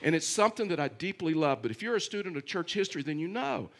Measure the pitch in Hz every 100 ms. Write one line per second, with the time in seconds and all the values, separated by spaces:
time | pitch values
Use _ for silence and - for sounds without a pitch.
0 | 151 160 - - 208 - 202 160 143 113
1 | 180 185 165 156 151 127 117 107 220 226
2 | - 202 185 147 - 185 170 202 190 147
3 | 139 151 170 220 277 254 90 -